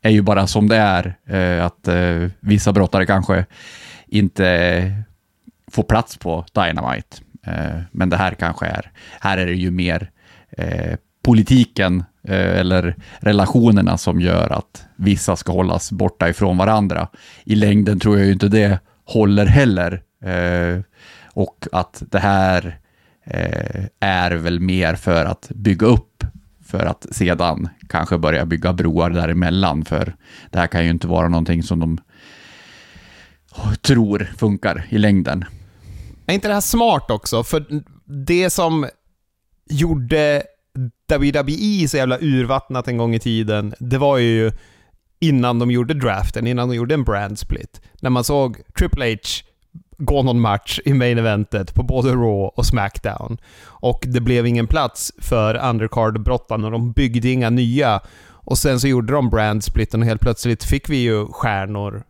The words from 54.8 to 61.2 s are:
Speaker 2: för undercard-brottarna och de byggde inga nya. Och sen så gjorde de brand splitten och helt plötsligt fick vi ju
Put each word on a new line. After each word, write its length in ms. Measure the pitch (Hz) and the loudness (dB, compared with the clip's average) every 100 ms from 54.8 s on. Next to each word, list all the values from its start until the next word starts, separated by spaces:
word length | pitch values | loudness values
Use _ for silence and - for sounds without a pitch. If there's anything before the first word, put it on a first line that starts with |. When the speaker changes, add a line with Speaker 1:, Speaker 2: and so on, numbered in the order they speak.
| 131 - - - | 0 -6 -12 -10
Speaker 2:
för 380 | - 120 107 113 | -2 0 0 0
undercard-brottarna 1120 | 131 117 107 - 110 110 104 127 - 110 107 | -2 -2 -2 0 -2 0 -2 -2 -4 -6 -4
och 60 | |
de 200 | 117 120 | -4 -2
byggde 380 | 117 131 117 123 | 0 0 0 0
inga 200 | 127 117 | 0 2
nya. 520 | 120 120 131 135 101 - - - | 2 2 2 0 0 -4 -20 -20
Och 300 | - - - | -20 -4 -2
sen 220 | 147 127 | 0 0
så 80 | 135 | 2
gjorde 260 | 127 113 | 0 0
de 160 | 143 123 | 0 0
brand 340 | 110 107 107 | 0 0 -2
splitten 380 | - - 110 110 | -2 -2 -2 0
och 60 | 117 | 0
helt 140 | 110 | 2
plötsligt 420 | - 113 120 113 | 0 0 -2 -2
fick 260 | - 139 - | -2 -2 -2
vi 80 | 143 | -2
ju 280 | 120 110 | 0 -2